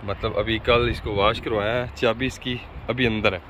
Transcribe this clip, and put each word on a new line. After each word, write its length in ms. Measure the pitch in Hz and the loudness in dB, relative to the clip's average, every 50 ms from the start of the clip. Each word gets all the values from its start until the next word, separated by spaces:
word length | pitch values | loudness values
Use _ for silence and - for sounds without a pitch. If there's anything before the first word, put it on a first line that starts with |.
| - | -4
मतलब 320 | 101 98 - - 113 104 - | -6 -4 -2 -2 -2 0 0
अभी 200 | 107 113 113 107 | 0 0 -2 0
कल 300 | - 123 120 120 120 113 | 2 4 4 4 4 2
इसको 200 | 110 - - 117 | -2 -2 -4 -2
wash 300 | 104 98 98 107 117 - | 2 4 4 4 2 2
करवाया 340 | - 139 117 104 101 107 120 | -2 -2 0 0 0 0 0
है, 200 | 123 123 117 - | -2 -4 -4 -4
चाबी 300 | - 131 117 110 117 131 | 2 2 2 2 2 -2
इसकी 340 | 127 - - - 127 123 120 - - - - - - | -4 -4 -6 -6 -6 -6 -6 -8 -12 -14 -10 -4 -4
अभी 160 | 117 127 131 | 0 2 2
अंदर 280 | 151 117 107 107 104 95 | 2 2 2 2 2 0
है। 80 | 87 - | 0 -8